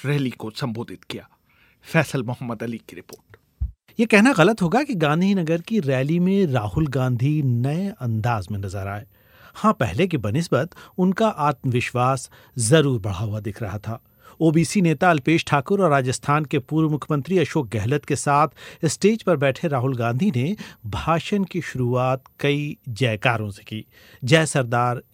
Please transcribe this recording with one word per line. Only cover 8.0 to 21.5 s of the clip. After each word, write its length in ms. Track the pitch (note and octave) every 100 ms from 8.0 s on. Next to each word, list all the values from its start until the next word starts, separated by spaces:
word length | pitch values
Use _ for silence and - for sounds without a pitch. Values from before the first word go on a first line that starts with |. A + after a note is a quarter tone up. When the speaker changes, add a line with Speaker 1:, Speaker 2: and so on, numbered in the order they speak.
| A#2+ A2 A#2+ A2+ F#2+
Speaker 2:
में 80 | G#2
नजर 280 | G2 G2 G2
आए। 180 | G#2 - _ _ - - -
हाँ, 180 | A3
पहले 340 | G#3 G#2 G2 F#3
की 100 | C#3+
बनिस्बत 520 | G#2 C3 E3+ C3 E3 - - -
उनका 300 | F#3 F#3 A3
आत्मविश्वास 1040 | D3+ D3 D3 C3+ A#2+ - B2 B2+ C#3 - - - B2+
जरूर 440 | G#2+ D#3+ C#3+ B2
बढ़ा 160 | G2+ F2+
हुआ 220 | G#2 G#2+
दिख 220 | G#2 -
रहा 160 | G#2 G#2
था। 260 | - A2+ _ _ - -
ओबीसी 420 | D#3+ D#3 E3 G#3
नेता 280 | E3 D#3 F#3
अल्पेश 360 | D#3 D#3 D#3+ -
ठाकुर 360 | C#3+ - G3
और 80 | F3
राजस्थान 560 | C#3+ C3 B2 - D3 D3
के 140 | D3+
पूर्व 300 | - D#3 D#3
मुख्यमंत्री 480 | D3 - D3 C#3 F#3
अशोक 300 | C#3+ D#3+ A2
गहलोत 380 | G#2+ G#2+ D3 -
के 100 | C3+
साथ 320 | D3 C#3+ D3+ - - - D#3
स्टेज 380 | - G3+ A3+
पर 120 | - D#3
बैठे 320 | C#3 - E3+
राहुल 280 | C3+ C3 A#2+
गांधी 360 | A#2 B2+ G3+ B2
ने 200 | C#3+ G#3+ - - G#2+
भाषण 580 | F#2+ - E3 - G#3
की 180 | F#3+